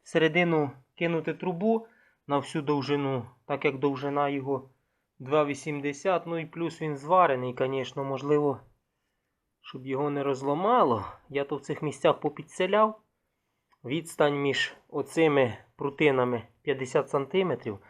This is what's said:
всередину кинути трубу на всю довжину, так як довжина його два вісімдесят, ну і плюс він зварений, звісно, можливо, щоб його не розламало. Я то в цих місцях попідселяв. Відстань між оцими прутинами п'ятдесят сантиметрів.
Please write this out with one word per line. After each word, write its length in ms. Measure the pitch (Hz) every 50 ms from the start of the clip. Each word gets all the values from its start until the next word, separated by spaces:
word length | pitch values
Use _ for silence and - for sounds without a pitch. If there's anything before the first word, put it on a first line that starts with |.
всередину 680 | _ - - 165 156 160 156 180 175 170 165 156 147 135 131 - _ _ _ -
кинути 360 | 170 170 170 160 156 165 156
трубу 520 | - - 185 175 170 202 220 226 226 226 - _ _ _ _ _ _ _
на 120 | - 143 143
всю 240 | 127 - - 165
довжину, 640 | 143 143 147 143 127 123 143 143 143 135 135 127 110 104 _ _ _
так 180 | - 143 139 -
як 140 | 151 139 131
довжина 500 | 143 143 139 131 143 143 143 143 143 143
його 420 | 143 139 131 139 139 127 131 - _ _ _ _ _ _ _ _ _ -
два 260 | 127 131 147 151 151
вісімдесят, 800 | 143 139 139 - 160 147 143 139 147 139 143 - 196 180 165 170
ну 120 | 165 170 165
і 80 | 160
плюс 360 | 160 - 165 170 156 156 -
він 140 | 160 156 147
зварений, 580 | 135 139 151 180 185 175 151 135 127 127 127 123 -
звісно, 460 | 131 131 135 135 127 123 - 139 139
можливо, 560 | 139 135 127 135 143 151 147 147 143 131 110 - _ _ _ _ _ _ _ _ _ _ _ _ _ _ _ _ _ _ _
щоб 260 | - - - 135 127
його 240 | 135 135 131 147 147
не 120 | 143 143
розламало. 800 | 139 139 135 123 135 139 143 160 190 214 247 247 190 143 117 107 104 - - - _ -
Я 160 | 131 139 139
то 120 | - 151
в 40 | 135
цих 220 | - - 147 -
місцях 380 | 156 147 127 - - 165 147 -
попідселяв. 800 | - 147 147 - 156 - - - 185 185 202 214 214 220 214 - _ _ _ _ _ _ _ _ _ _ _ _ _ _ _ _ -
Відстань 560 | 117 139 165 160 165 - - 156 147 143 143
між 340 | 143 139 131 - - - - - _ -
оцими 680 | - 147 135 - - 160 165 156 143 139 131 113 104 - - _ _
прутинами 640 | - 139 139 139 - 156 147 135 127 123 123 123 113 110 - _ _
п'ятдесят 480 | - 151 135 131 135 127 - 151 135 -
сантиметрів. 680 | - 143 139 135 - 185 185 175 135 - - 113 101 98 -